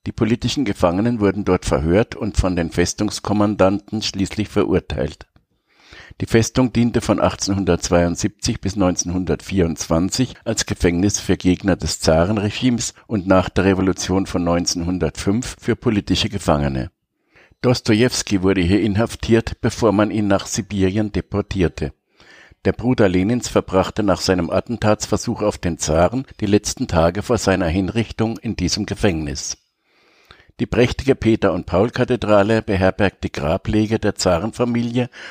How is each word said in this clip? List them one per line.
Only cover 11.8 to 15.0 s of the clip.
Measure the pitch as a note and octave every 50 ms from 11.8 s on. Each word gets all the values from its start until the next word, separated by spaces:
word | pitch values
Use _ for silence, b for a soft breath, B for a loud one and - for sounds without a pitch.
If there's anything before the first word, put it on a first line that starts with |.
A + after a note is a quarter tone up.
| - D#2+ - -
Zarenregimes | - - D#2+ E2 E2+ F#2+ A2 G#2 G2+ G#2+ - - B2 B2+ A#2+ A#2 - - b b b b
und | - G#2 F2 F#2+
nach | F#2+ F#2 F2+ -
der | - - F#2
Revolution | G2 G2 F2+ F#2+ F#2+ F2 - - - F2+ F#2+ F#2+
von | - - F#2 F2
neunzehnhundertfünf | E2+ E2+ F2 F2 - - F2 E2+ F2 F#2 F2